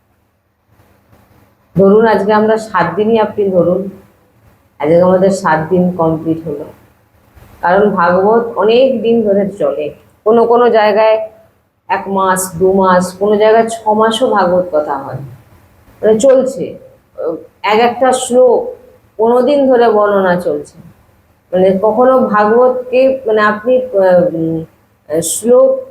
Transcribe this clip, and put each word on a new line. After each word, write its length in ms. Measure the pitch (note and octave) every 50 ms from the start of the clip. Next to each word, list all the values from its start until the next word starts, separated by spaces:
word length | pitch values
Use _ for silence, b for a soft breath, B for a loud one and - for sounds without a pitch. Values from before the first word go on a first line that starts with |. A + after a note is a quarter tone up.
| _ _ _ _ _ _ _ _ _ _ _ _ _ _ _ _ _ _ _ _ _ _ _ _ _ _ _ _ _ _ _ _ _ _ - F3
ধরুন 280 | G3 G3 G#3 A3 A3+
আজকে 260 | A3 G#3 G3 G3 G#3
আমরা 240 | G#3+ G#3 G#3+ G#3+ A3
সাত 300 | A3 - - G3 F3+ E3+ E3 E3
দিনই 220 | G#3 G#3+ A3 A3+ A3
আপনি 320 | G#3 G#3 - G#3+ G3+ G3
ধরুন, 400 | F#3 F3 F3 F3 F3+ F#3 G3 G3 - - - _ _ _ _ _ _ _ _ _ _ _ _ _ _ -
আজকে 240 | C#3+ D3+ E3+ F3
আমাদের 280 | F3+ F#3 F#3 F3+ F#3+ F#3+
সাত 360 | F#3+ - - E3 D#3 D#3+ D#3+ -
দিন 260 | F#3 F3+ F3+ F3+ F3+
কমপ্লিট 500 | E3+ E3 D#3+ D#3+ D#3 D#3+ D#3+ D#3+ D#3+ -
হলো। 180 | D#3+ C#3+ C#3+ - - - _ _ _ _ _ _ _ _ _ _ _ _ - - - - -
কারণ 300 | - F3 F#3 G3+ G#3+ G#3
ভাগবত 640 | F#3 F3+ E3+ F3+ F3+ F#3 F#3+ G#3+ A#3 A#3 - - -
অনেক 460 | F3 G3 A3 A#3 B3 C4+ C4 B3+ G#3+
দিন 200 | G3+ A#3 A#3 A#3
ধরে 280 | G#3 G3+ G3 G3+ G3 -
চলে, 440 | - - D3+ C#3 - D3+ D3 - - - _ _ _ _ -
কোনো 200 | G#3 A#3 A#3 A3+
কোনো 240 | A3+ A#3+ A#3+ B3 A#3
জায়গায় 600 | G#3 A3 G#3 G#3+ G3 A3 A3 A3 A3 A3 A3 A3 - _ _ _ _ _ _ _ _ _ _ -
এক 200 | F#3+ F#3+ - G3
মাস, 480 | G3 F#3+ F#3+ F#3+ F#3 F#3 - F#3 E3+
দু 160 | E3 F#3+ F#3
মাস, 400 | F#3+ G3 F#3+ F#3 F3+ F3+ F3+ -
কোনো 240 | - - G3+ G#3 G#3+
জায়গায় 320 | G3+ G#3+ A3 A3 A3+ A3+ A3+
ছ 200 | - - - G#3+
মাসও 420 | G#3+ G#3+ A3 A3+ A3+ - C4 A3
ভাগবত 340 | G#3+ G3+ F#3 F3 F3+ F3+ F3+ F3+
কথা 240 | D3+ D3+ - D#3 C#3
হয়, 200 | C#3 C3+ B2 B2 - - - - - _ _ _ _ _ _ _ _ _ _ _ -
মানে 180 | G3+ G#3+ A3 G#3+
চলছে। 560 | - C4+ B3+ C4+ B3+ C4 - F3+ C#3+ - - - - - _ _ _ _ _ - - D#3+ E3 - - - _ _
এক 0 |
একটা 500 | - G3 G#3+ A3 A#3+ A#3+ A#3 B3+ C4+ B3+
শ্লোক 640 | C4 - - - A#3+ B3+ B3+ B3 A3+ - - - - - - - - _ _ _ _
পনেরো 260 | - A3 A#3 B3 B3+
দিন 260 | B3 D4 D4 C#4+ C4+ C4
ধরে 220 | B3+ A#3 A#3+ A3+
বর্ণনা 500 | G#3 G#3 G#3 G#3 G3+ G3 F#3+ F3+ F3 F3+
চলছে। 380 | F3 D#3+ D3 D3 D3 - - - - - - _ _ _ _ _ _ _ _ _ _ _
মানে 260 | F3 F#3 F#3 G3 F#3+ F#3+
কখনো 360 | G#3+ A3 G#3+ A#3+ B3+ C4 C4 B3+
ভাগবতকে, 1000 | A3 G3+ G#3 G#3 G#3 G#3+ A3+ B3 B3+ B3+ B3+ B3+ B3 - B3 B3+ C4 C4+ C4 - -
মানে 140 | A3 G#3+ G#3+
আপনি, 420 | G#3+ G#3+ G#3+ G#3+ A3 B3 B3+ B3+
আহ, 520 | - - G3+ G3 F#3+ F#3 F3+ F3 E3+ - E3
উম, 300 | E3 D#3+ D#3+ E3 D#3+ D#3+ - _ _ _ _ _ _ _ - D3+ E3
শ্লোক 560 | E3 - - - - A#3+ B3 B3+ C4+ C4+ C4+ - - -